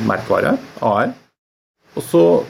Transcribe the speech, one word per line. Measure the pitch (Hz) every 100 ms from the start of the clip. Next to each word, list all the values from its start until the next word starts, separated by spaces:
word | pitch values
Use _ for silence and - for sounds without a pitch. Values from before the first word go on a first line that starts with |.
| 110
merkevare, | 101 - 92 - 262 - -
A | 117 101
R. | 139 254 _ _ _ _ _ _ _
Og | -
så | - 170 170 170